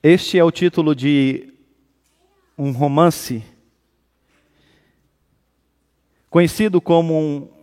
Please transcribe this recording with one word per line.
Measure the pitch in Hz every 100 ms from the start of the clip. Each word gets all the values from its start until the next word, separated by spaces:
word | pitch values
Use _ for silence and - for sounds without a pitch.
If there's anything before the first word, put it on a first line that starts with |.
Este | 151 180 - 185
é |
o | 165
título | - 175 170 156
de | 143 135 143 135 131 - _ _ _ _ _ _ _ _ _ _ -
um | 143
romance | 123 143 143 170 - - 120 107 _ _ _ _ _ _ _ _ _ _ _ _ _ _ _ _ _ _ _ _ _ _ _ _ _ _ _ _
conhecido | 165 175 - 214 180
como | - 170 165 160
um, | 156 143 139 _